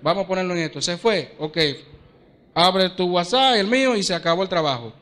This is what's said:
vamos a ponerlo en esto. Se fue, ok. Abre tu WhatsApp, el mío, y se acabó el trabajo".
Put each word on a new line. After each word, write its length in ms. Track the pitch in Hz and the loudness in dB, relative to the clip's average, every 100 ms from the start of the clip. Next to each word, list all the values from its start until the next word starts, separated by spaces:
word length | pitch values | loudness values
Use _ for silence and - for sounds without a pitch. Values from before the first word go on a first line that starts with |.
vamos 220 | 147 190 185 | -2 0 -2
a 20 | |
ponerlo 260 | 185 185 | -2 -2
en 60 | 175 | -2
esto. 220 | 156 143 | -4 -6
Se 160 | 156 175 | -6 -2
fue, 380 | 233 196 131 - | 0 0 -2 -8
ok. 180 | 151 165 156 127 - - - - _ _ _ 156 | -6 -2 -2 -2 -12 -20 -20 -20 _ _ _ 2
Abre 340 | 185 185 185 | 2 4 0
tu 140 | 185 180 | 0 0
WhatsApp, 500 | 180 170 254 262 233 | 0 0 2 4 2
el 120 | 196 | 2
mío, 280 | 254 262 220 | 2 2 0
y 80 | |
se 100 | 190 | -2
acabó 300 | 170 165 170 | -2 0 0
el 60 | 190 | 0
trabajo". 440 | 180 151 127 117 - | 0 0 -2 -6 -16